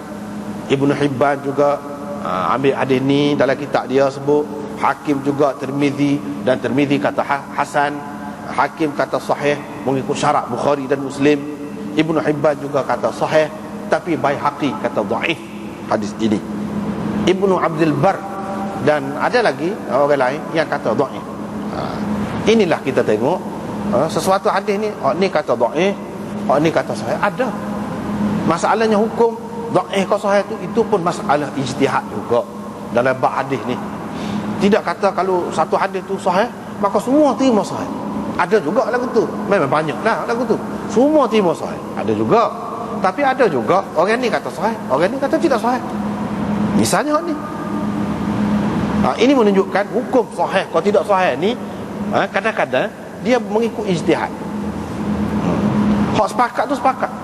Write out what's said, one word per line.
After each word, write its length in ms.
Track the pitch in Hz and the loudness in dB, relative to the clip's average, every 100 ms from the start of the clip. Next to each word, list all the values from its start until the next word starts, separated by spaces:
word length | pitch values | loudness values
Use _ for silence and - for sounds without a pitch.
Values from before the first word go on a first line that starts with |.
| - - - - - - - | -12 -12 -10 -10 -8 -8 0
Ibnu 280 | 139 139 139 | 2 2 2
Hibban 440 | 143 123 139 139 135 | 0 2 2 2 -2
juga, 320 | 135 143 143 - - - - | 2 2 2 -4 -10 -8 -6
ha, 320 | - 92 87 | -4 -2 0
ambil 240 | 117 135 113 | 2 2 2
hadis 240 | 131 127 | 2 2
ni 320 | 135 143 143 | 4 2 2
dalam 240 | 143 131 127 | 4 2 2
kitab 320 | 135 123 113 | 0 -2 0
dia 160 | 131 135 | 2 2
sebut, 360 | 135 143 147 151 147 - - | 0 0 2 2 -6 -8 -2
Hakim 440 | 113 139 - 139 135 | 0 0 -2 -2 0
juga, 280 | 139 147 127 | 2 2 0
Tirmizi, 640 | 131 139 143 135 143 143 - - - | -4 0 0 2 0 0 -2 -4 0
dan 160 | 127 | 0
Tirmizi 400 | 120 127 139 143 | 0 2 2 2
kata 240 | 135 - 110 | 0 0 -2
ha-, 200 | 143 139 - | -2 -4 -4
hasan, 360 | 143 147 147 147 - - - - - | -2 0 0 -2 -8 -10 -10 -10 -8
Hakim 480 | - 143 - 156 | 0 0 0 -2
kata 240 | 143 131 135 | 0 -2 -2
sahih 400 | - 131 143 143 - - | -2 -2 0 -2 -4 -6
mengikut 320 | 113 135 127 | -2 -2 -2
syarat 320 | 139 147 143 117 | 0 2 2 0
Bukhari 400 | 117 123 143 131 | -2 0 0 0
dan 160 | 139 | -2
Muslim, 400 | 139 135 139 143 - - - - - 151 | -2 0 2 2 0 -10 -10 -10 -6 -2
Ibnu 240 | 160 156 | 0 2
Hibban 360 | 147 147 151 139 | 0 0 0 0
juga 240 | 139 139 127 | -2 -2 0
kata 240 | 123 117 | 0 -2
sahih, 400 | - 151 156 151 - - - - | -2 2 2 2 -2 -12 -10 -2
tapi 240 | 156 180 | -2 0
Baihaqi 560 | 147 135 127 143 143 147 120 - | 0 0 0 -2 0 -2 -2 -2
kata 160 | 127 | -2
dhaif 360 | 101 113 - 165 - - - - - | -2 0 0 -2 -6 -12 -12 -10 -2
hadis 240 | 110 104 - | -2 -2 -2
ini. 160 | 110 104 - - - - - - - - 208 | 0 0 -2 -6 -4 -4 -4 -4 -4 0 2
Ibnu 320 | 185 196 175 | 2 2 2
Abdul 360 | 156 156 165 139 | 2 2 2 4
Bar 200 | 185 185 - - - - 104 - 135 | 2 2 -4 -8 -6 -6 -4 -2 2
dan 320 | 151 135 147 | 2 0 -2
ada 320 | 156 240 196 | 0 2 2
lagi 240 | 131 160 214 - | 2 -2 -4 -2
orang 280 | 127 143 143 | 2 4 4
lain 240 | 127 151 - | 2 0 -4
yang 160 | 160 147 | -2 0
kata 240 | 143 - | -2 -2
dhaif. 320 | 110 131 101 - - - - - | 0 0 -2 -10 -10 -8 -8 -6
Ha, 80 | - - - - - - - - | -6 -6 -4 -4 -4 -4 -2 4
inilah 320 | 226 180 127 | 4 6 2
kita 200 | - 127 117 | 2 2 4
tengok, 320 | 107 127 185 - - - - - | 4 2 0 -4 -8 -8 -6 0
ha, 160 | 113 156 | 2 2
sesuatu 400 | 170 156 190 208 | 0 2 2 2
hadis 320 | 180 202 202 | 0 0 -2
ni, 80 | 214 202 | -2 -2
oh, 120 | 139 | -2
ni 160 | 165 190 | 2 2
kata 240 | 156 147 | 2 0
dhaif, 400 | 117 117 143 190 196 - - - - - | 2 2 2 0 0 -6 -10 -8 -6 2
oh, 80 | 131 | 4
ni 120 | 160 | 4
kata 200 | 147 127 | 2 0
sahih, 240 | 113 110 160 | -4 -4 -2
ada. 280 | 202 170 254 - - - - - - - - - - | -2 0 -4 -4 -6 -6 -6 -6 -6 -2 -2 0 0
Masalahnya 480 | 170 170 208 226 | 0 2 2 4
hukum 400 | 202 220 - 233 226 - 160 - | 2 2 2 2 0 -10 -8 -2
dhaif 320 | 175 - 196 185 | -2 0 -2 0
ke 120 | 208 | 0
sahih 240 | 202 202 196 | 2 2 0
tu, 80 | 220 | -6
itu 200 | 180 220 214 | -4 -2 2
pun 160 | 208 | 2
masalah 480 | 170 - - 147 139 - | 0 -2 0 0 0 -4
ijtihad 480 | 127 - 131 131 - | -4 0 0 0 -4
juga 320 | 139 - 117 - - - - - | -8 0 0 0 -8 -12 -10 -4
dalam 240 | 113 131 123 | 0 2 2
bab 240 | 139 120 | 0 0
hadis 160 | 135 131 120 | -2 -4 -4
ni. 80 | 120 - - - - - - - - | -4 -6 -8 -8 -8 -4 -4 -4 0
Tidak 240 | 196 202 170 | 4 4 2
kata 240 | 170 196 180 | 0 0 2
kalau 320 | 190 180 - | 0 0 0
satu 240 | - 160 | 0 0
hadis 320 | 190 190 190 180 | 2 0 -2 -6
tu 80 | 196 | -4
sahih, 240 | 196 180 233 208 - - | 0 2 0 -2 -12 -2
maka 240 | 202 202 | 0 0
semua 320 | 240 285 294 | 2 4 4
terima 320 | 208 269 214 170 | 4 4 4 2
sahih. 240 | - - - - - - - | -4 -6 -6 -6 -6 -4 -2
Ada 240 | 175 208 | 2 2
juga 320 | 147 220 220 | 2 0 2
lagu 160 | 247 - 233 | 0 0 2
tu. 80 | 165 - - | 2 0 0
Memang 240 | 196 139 | 2 4
banyak 240 | 147 160 110 | 2 0 0
lah 240 | 214 185 202 | 0 0 -2
lagu 160 | 233 | -2
tu. 160 | 240 202 - - - | 0 0 -2 -6 -2
Semua 320 | 214 285 311 | 4 4 6
terima 320 | 240 220 180 151 | 4 4 2 0
sahih. 240 | 95 - - - | -4 -8 -8 -4
Ada 160 | 104 | -2
juga. 400 | 107 110 214 208 - - - - 214 | 0 4 4 4 -2 -8 -8 -6 -2
Tapi 240 | 185 285 | -2 2
ada 240 | 277 254 226 | 0 4 4
juga 320 | 135 110 180 - 151 | 2 2 2 2 0
orang 240 | 185 233 | 2 2
ni 80 | 247 | 2
kata 240 | 147 135 | 0 -2
sahih, 240 | 117 202 220 - | -2 -2 -2 -2
orang 160 | 135 185 | 2 2
ni 80 | 269 | 0
kata 240 | 277 311 | 0 2
tidak 160 | 320 240 | 2 2
sahih. 240 | 226 247 - - - - - - - - - 208 | 0 -2 -2 -4 -4 -4 -4 -4 -2 -2 0 2
Misalnya 400 | - 175 285 302 | 4 2 2 0
hak 80 | 339 | 0
ni. 80 | 294 - - - 208 - - - - - - 208 208 - - - - 202 | -4 -6 -6 -6 -4 -2 -2 -2 -2 -2 0 2 2 2 0 0 2 2
Ha, 20 | 135 | 4
ini 80 | 247 | 4
menunjukkan 560 | 277 208 196 196 185 208 190 | 6 6 4 2 0 0 -2
hukum 320 | - 254 208 - | 0 0 0 -2
sahih, 320 | 156 185 160 | 0 0 0
kalau 160 | 165 | 0
tidak 200 | 185 214 202 | 2 2 4
sahih 240 | 190 180 127 | 2 2 2
ni, 160 | 190 247 - - - - - | 0 -2 -6 -10 -10 -6 -2
ha, 160 | 120 196 | 0 0
kadang-kadang 640 | - 214 214 151 127 202 - - - | 0 -2 0 0 0 -2 -6 -14 -8
dia 160 | 190 247 | 0 2
mengikut 480 | 202 214 233 - 208 | 2 0 0 -2 -2
ijtihad. 440 | 170 175 131 104 - - - - - - - 208 - - - 180 - 208 - 208 208 208 - | 0 2 2 0 -6 -8 -6 -6 -6 -6 -6 -4 -2 -2 0 0 0 2 2 4 4 2 2
Hak 80 | 190 | 0
sepakat 360 | 214 240 - 254 | 2 0 0 -2
tu 80 | 269 | 2
sepakat. 360 | 262 254 202 - | 0 0 -4 -4